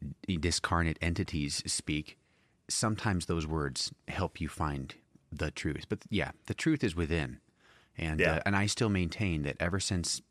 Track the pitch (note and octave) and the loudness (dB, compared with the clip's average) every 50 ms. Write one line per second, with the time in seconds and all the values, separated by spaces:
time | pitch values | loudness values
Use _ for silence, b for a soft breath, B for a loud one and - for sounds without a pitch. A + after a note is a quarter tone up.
0 | - C#2 - _ - - F#2 D#2 D#2 E2+ - - - - E2+ E2+ E2 D#2+ D#2 - | -10 -10 -10 _ -2 -2 0 2 2 2 0 0 0 2 4 4 4 4 2 2
1 | E2 F2 E2 G#2 F2 - - D#2 D2 C#2+ - - - - - - - E2 D2+ D#2 | 0 0 2 0 0 0 0 -2 0 0 -2 -4 -4 -4 -4 -4 -2 -2 -2 -2
2 | - - - _ _ _ _ _ _ _ _ _ _ - - - B2 A2 G#2+ - | -2 -6 -12 _ _ _ _ _ _ _ _ _ _ -4 -2 0 0 0 0 0
3 | - A2 F#2 F2 D#2+ - E2+ E2 D#2 D2+ D#2+ D#2 C#2+ C#2 B1+ - - - - _ | 2 2 2 2 2 2 0 0 0 0 0 0 0 0 -2 -2 -4 -6 -6 _
4 | - - - G2 F#2 - - - D#2+ D2 - - D#2+ D2+ C#2+ C#2 C2+ - - - | -12 -8 -4 -2 -2 -2 -2 -4 -6 -6 -2 -2 -2 -2 -2 -2 -6 -8 -10 -16
5 | _ _ _ - _ - D#2+ D#2 E2 D2 - - - D#2+ C#2+ C#2 - - G#2+ - | _ _ _ -20 _ -12 -6 -4 -4 -4 -4 -2 -2 -2 -2 -2 -4 -4 -6 -6
6 | - - A2 F2+ C#2 C2+ - - - - G#2+ - - E3 D#3 C#3+ B2+ G2 E2 F2 | -4 -2 0 0 0 -2 -4 -10 -8 -8 -4 0 2 2 2 2 2 0 0 0
7 | E2 D2 E2+ E2 D2 B1 A#1+ - _ b b b b b b b b b b - | 0 2 2 0 0 -2 -6 -12 _ b b b b b b b b b b -4
8 | E2 D#2+ D#2 E2 F2+ E2+ E2 D#2+ - G2 G2+ G2 G2+ G2 - - A#2 G#2+ G2 F#2 | -2 0 2 4 4 4 4 2 2 2 2 2 2 2 2 2 2 2 4 2
9 | F2 D#2+ - - G#2+ F2+ E2 D2+ C#2 C#2+ - - E2 F2 F#2+ F#2+ - - G2 F2 | 2 0 0 0 0 0 2 0 0 -2 -2 0 0 0 0 0 0 0 0 0
10 | D#2+ - - - - _ | 0 -2 -4 -6 -8 _